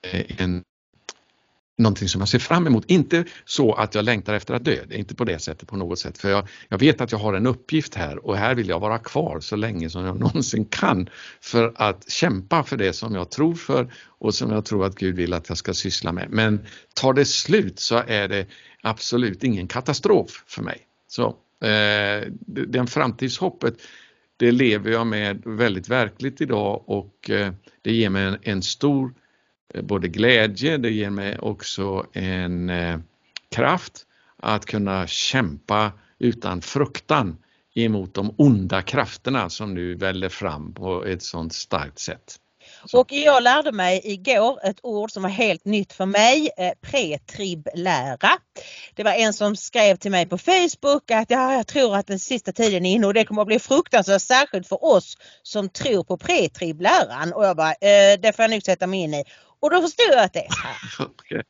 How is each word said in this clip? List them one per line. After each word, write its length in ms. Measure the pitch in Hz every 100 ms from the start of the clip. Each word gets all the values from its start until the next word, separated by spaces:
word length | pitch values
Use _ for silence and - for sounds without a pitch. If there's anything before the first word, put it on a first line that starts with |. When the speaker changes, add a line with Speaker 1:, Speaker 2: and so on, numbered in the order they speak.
Speaker 1:
eh, 400 | 92 92 - -
en, 220 | 92 90 - _ _ _ - - _ _ _ _ _ -
någonting 300 | 113 95 95
som 140 | 95
jag 60 | 98
ser 120 | 123
fram 280 | - 170 165
emot. 180 | 113 -
Inte 400 | 180 139 170 170 - -
så 280 | - 127
att 220 | 110 110 107
jag 100 | 110
längtar 280 | 110 95
efter 200 | 104 -
att 120 | 120 123
dö. 200 | 95 -
Det 80 | -
är 40 |
inte 160 | 98 -
på 80 |
det 160 | 113 82
sättet 300 | - 78 -
på 80 | 98
något 220 | 87 90
sätt. 180 | - -
För 120 | 101
jag, 180 | 98 101 - -
jag 80 | 101
vet 240 | 135 143
att 100 | 120
jag 80 | 110
har 140 | 107
en 140 | 95 120
uppgift 480 | 123 - 156 147 107
här, 300 | 85 73 -
och 120 | 104
här 180 | 107 123
vill 140 | -
jag 100 | 85
vara 200 | 104 113
kvar 400 | - 139 160 82
så 160 | 76 107
länge 340 | 113 95 80
som 160 | 82 92
jag 140 | 90
<laughs> 0 |
någonsin 460 | 123 151 131 113 107
kan 440 | - 196 107 92 - - -
för 320 | - 120 113 117
att 360 | 107 92 -
kämpa 520 | - 170 98 92 165
för 140 | 143 135
det 160 | 98
som 220 | 82 113 101
jag 160 | 90
tror 240 | - 156 170
för 380 | - 139 123 - -
och 300 | _ 113 104
som 160 | 123
jag 140 | 107 -
tror 200 | 107 98
att 100 | 98
Gud 200 | 95 90
vill 180 | 87
att 160 | 90 80
jag 80 | 85
ska 160 | -
syssla 380 | 92 98 85 -
med. 180 | 87 90
Men 360 | 110 110 104 - - _
tar 200 | - 131
det 120 | 131 143
slut 540 | - - 208 104 -
så 160 | - 117
är 320 | 120 107 98
det 200 | 101 95 - - _
absolut 640 | 110 110 - 123 120 92
ingen 240 | 131 104 90
katastrof 760 | 123 127 139 208 190 90 - _
för 140 | -
mig. 260 | 107 50 _ _ _
Så, 200 | - 113 117 _ _
eh, 640 | 110 107 104 104 101 104 -
det, 340 | - - - 131
den 200 | 123 123
framtidshoppet, 840 | - 135 - 131 - 185 - 123 117 - - - _ _ _
det 140 | 120
lever 400 | 123 131 104 104
jag 160 | 113 117
med 340 | 107 104 101 110
väldigt 440 | 107 117 95 90
verkligt 520 | 123 107 - 135 135
idag, 420 | 139 113 104 104 -
och, 440 | 101 98 _ -
eh, 240 | 101 101 95 _ _
det 120 | -
ger 160 | 113 107
mig 140 | 98
en, 140 | 95 101
en 200 | - 98
stor, 520 | 92 - 143 139 131 127 _ _ _ _ _
eh, 80 | -
både 260 | - 101 87
glädje, 680 | 85 113 120 110 98 139 156
det 120 | 117
ger 200 | 110 101
mig 300 | 101 98 -
också 680 | 113 95 - - 98 95 -
en, 560 | - 95 92 90 87 87
eh, 300 | 87 87 82 85 _ _ - _
kraft 540 | - 127 180 - - _ _ _ _
att 280 | - 107 -
kunna 420 | 107 98 95 87
kämpa 840 | - - 131 101 73 - 104 107 - _ _
utan 420 | 123 120 101 90
fruktan 760 | - 139 143 - _ 156 104 80 _ _ _ -
emot 380 | 117 107 92
de 220 | - 101 98
onda 440 | 147 110 95 95
krafterna 680 | - 135 110 - - 131 90
som 240 | - 107
nu 220 | 90 90 87
väller 340 | 95 95 92
fram 440 | - 98 73 80
på 320 | - 92 90 98
ett 180 | 90
sånt 300 | - 85 82
starkt 460 | - - 98 71 -
sätt. 400 | - 80 _ - _ _ - - -
Så. 140 | 240
Speaker 2:
Och 120 | 254
jag 320 | 285 294 269
lärde 280 | 240 277 302
mig 300 | 220 180 190
igår 560 | - 196 196 233 226 262
ett 160 | 196 196
ord 280 | 254 208 214
som 120 | -
var 60 | 190
helt 360 | 196 226 165 -
nytt 280 | 208 196
för 120 | - 190
mig, 440 | 202 226 285 302 -
eh, 140 | 180 -
pretriblära. 1500 | - 196 165 147 - - 196 170 147 180 185 156 131 123 196 339 _ - - - - -
Det 80 |
var 80 | 214
en 220 | 233 220
som 220 | 208 208 208
skrev 400 | - 247 214 180
till 160 | 202
mig 140 | 190 175
på 120 | 180
Facebook 720 | - 370 349 - 285 285 -
att, 180 | 220 220
"Ja, 240 | 240 262
jag 140 | 269 220
tror 280 | 285 247 196
att 120 | 196
den 120 | 190
sista 320 | - 254 -
tiden 340 | 185 226 190 180
är 100 | 196
inne 120 | 202
och 60 |
det 120 | 208 220
kommer 160 | 208
att 60 | 208
bli 120 | 220
fruktansvärt, 600 | - 269 - 233 185 196
särskilt 460 | - 254 285 202 -
för 180 | - 330
oss 320 | 214 - - - _
som 260 | - 208 196
tror 340 | - 277 208
på 140 | 160 180
pretribläran." 1160 | - 349 170 - 170 156 180 349 139 123 165
Och 120 | 196 202
jag 120 | 165
bara, 160 | 160
"Eh, 460 | 156 202 202 196 202
det 140 | 214 208
får 80 |
jag 80 | 226
nog 120 | 220
sätta 240 | 190 180 180
mig 120 | 190
in 140 | 160
i." 100 | 151 - - _ _
Och 60 | 294
då 120 | 349
förstod 240 | 339 - 466
jag 140 | 269
att 100 | 185
det 120 | 175 -
är 40 |
så 120 | 180
här. 460 | - 127 123 - 131
Speaker 1:
<laughs> 120 | -
Okej. 240 | - 107 113